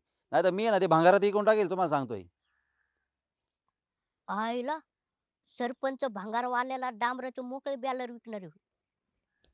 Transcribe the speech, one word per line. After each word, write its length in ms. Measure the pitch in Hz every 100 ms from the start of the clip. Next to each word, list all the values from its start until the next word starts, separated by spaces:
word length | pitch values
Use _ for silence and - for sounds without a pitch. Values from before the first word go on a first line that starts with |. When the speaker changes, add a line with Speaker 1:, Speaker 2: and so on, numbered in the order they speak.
| _ _ _
Speaker 1:
नाहीतर 180 | 147 180
मी 120 | 185
आहे 80 | 226
ना, 80 | 196
ते 80 | 180
भांगारात 340 | 160 170 196
विकून 240 | 202 202
टाकेल, 260 | 208 214 185
तुम्हाला 200 | 185 175
सांगतोय. 320 | 147 127 107 87 _ _ _ _ _ _ _ _ _ _ _ _ _ _ _ _ _ _ _ -
Speaker 2:
आईला, 500 | 196 226 247 247 311 - _ _ _ _ _ _ -
सरपंच 460 | 233 262 269 269
भांगारवाल्याला 840 | 269 196 208 226 247 247 262 262 254
डांबराचे 520 | 214 240 254 254 262
मोकळे 340 | 247 269 277 277
बॅरल 340 | 262 254 247
विकणार 300 | 233 226 208
आहे. 80 | 175 - _ _ _ _ _ _ _ _ _